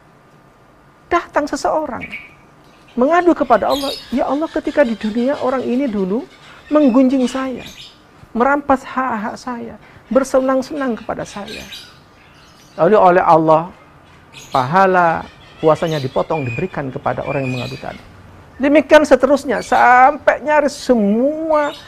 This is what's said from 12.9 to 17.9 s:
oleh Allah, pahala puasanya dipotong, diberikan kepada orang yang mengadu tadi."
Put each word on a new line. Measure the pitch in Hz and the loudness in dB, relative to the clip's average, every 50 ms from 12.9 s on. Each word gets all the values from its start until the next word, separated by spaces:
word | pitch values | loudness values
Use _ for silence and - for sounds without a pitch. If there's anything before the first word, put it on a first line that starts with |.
| 214 | 4
oleh | 202 185 180 175 185 | 6 6 6 6 4
Allah, | 185 180 160 160 160 160 156 160 170 185 - - - - - _ _ - - - - _ - - - - | 4 4 4 4 4 4 2 2 0 -4 -12 -20 -20 -20 -20 _ _ -20 -20 -20 -20 _ -20 -20 -10 -4
pahala | - 135 123 131 165 190 196 190 180 180 175 165 160 165 - - - - - - - - | -2 -2 -2 0 2 2 4 4 4 2 2 2 0 -2 -6 -12 -18 -20 -20 -20 -10 0
puasanya | 156 160 151 - 180 165 156 151 | 2 2 2 2 0 -4 -4 -4
dipotong, | 127 135 - 190 180 - 165 156 135 120 | -4 -4 -4 -4 -4 -2 -4 -4 -4 -6
diberikan | 117 - 185 185 - 160 139 131 | -6 -6 -8 -6 -6 -8 -8 -8
kepada | 123 - - 123 127 - | -10 -6 -4 -4 -4 -4
orang | - - 143 139 135 | -6 -6 -6 -4 -4
yang | 127 127 123 | -4 -6 -6
mengadu | 120 127 131 | -8 -10 -12
tadi." | - - - | -12 -14 -14